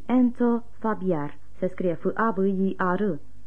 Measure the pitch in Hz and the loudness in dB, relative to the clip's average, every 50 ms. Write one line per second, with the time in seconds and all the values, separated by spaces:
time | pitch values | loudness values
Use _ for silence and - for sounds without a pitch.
0 | - - 240 254 247 240 240 - 240 240 233 226 - - - - - 220 208 180 | -2 2 4 4 4 4 2 2 2 2 2 0 -2 -6 -6 -4 -2 -2 -2 0
1 | 185 185 170 147 143 147 - - - - - - 185 180 185 - 185 180 160 - | 0 0 0 0 -2 -4 -6 -8 -8 -8 -4 -2 -2 -2 -2 0 0 0 0 0
2 | - 185 196 208 220 226 175 190 190 196 190 185 190 190 - - 190 180 180 185 | -2 -2 0 2 0 2 2 2 2 2 2 2 2 0 0 0 0 2 2 2
3 | 214 202 156 143 - - - - - | 0 0 -2 -2 -4 -6 -8 -8 -8